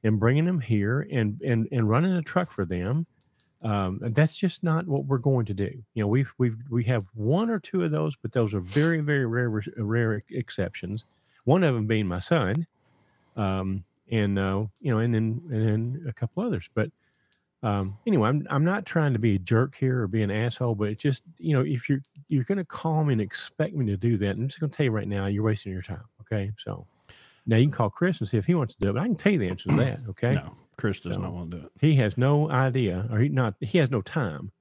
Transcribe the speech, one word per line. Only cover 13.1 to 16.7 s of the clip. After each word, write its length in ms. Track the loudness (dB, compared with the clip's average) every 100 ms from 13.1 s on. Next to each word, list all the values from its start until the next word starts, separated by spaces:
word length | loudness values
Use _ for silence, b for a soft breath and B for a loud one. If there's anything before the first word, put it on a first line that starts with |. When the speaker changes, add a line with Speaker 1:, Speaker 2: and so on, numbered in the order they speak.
| b _ -2
Speaker 1:
um, 480 | -2 0 -2 -4 -8 _ _
and, 300 | 0 2 2
uh, 260 | 0 0 -4 _
you 120 | -2
know, 60 | 0
and 140 | 2
then, 280 | 2 0 -4 -4
and 180 | 0 2
then 360 | 0 -2 -6 -8
a 60 |
couple 300 | -6 -6 -4
others. 260 | -2 -4 -4